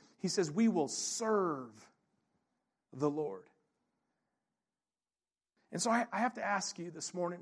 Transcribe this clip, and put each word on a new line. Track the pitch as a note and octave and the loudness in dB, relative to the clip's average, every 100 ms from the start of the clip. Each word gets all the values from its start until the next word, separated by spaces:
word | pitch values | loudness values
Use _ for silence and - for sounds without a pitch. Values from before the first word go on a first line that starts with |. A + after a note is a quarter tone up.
| - _ | -14 _
he | F#3 | -2
says, | - E3 | 0 0
"We | D#3 A3+ | 4 4
will | F3+ C#3 | 4 2
serve | - - - A3+ G#3+ F3+ C#3+ B2 G#2+ - _ _ _ _ _ _ _ _ _ _ | -2 -4 -2 2 2 2 0 -6 -14 -20 _ _ _ _ _ _ _ _ _ _
the | B2+ D3 | -2 0
Lord." | D3 D3 F#2+ - _ _ _ _ _ _ _ _ _ _ _ _ _ _ _ _ _ _ _ _ _ _ | 0 -4 -6 -12 _ _ _ _ _ _ _ _ _ _ _ _ _ _ _ _ _ _ _ _ _ _
And | - | -2
so | A#3 | 2
I, | A#3 A#3 | 2 2
I | G3 | 0
have | A#3 | 0
to | A#3+ | 0
ask | G3 G3 F#3 - | -2 -2 -2 -6
you | F3 | -10
this | D#3+ - | -8 -8
morning, | F3+ F3 F3 | -4 -4 -4